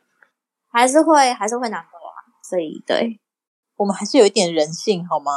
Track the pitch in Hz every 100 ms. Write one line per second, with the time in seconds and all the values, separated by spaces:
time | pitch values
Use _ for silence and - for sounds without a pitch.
0 | _ _ _ _ _ _ _ 233 254 294
1 | 311 302 262 247 202 240 240 185 - 170
2 | 156 - - _ - 185 156 - - -
3 | 233 220 _ _ _ _ _ - 202 190
4 | 208 285 202 214 175 165 151 165 - 185
5 | 175 156 143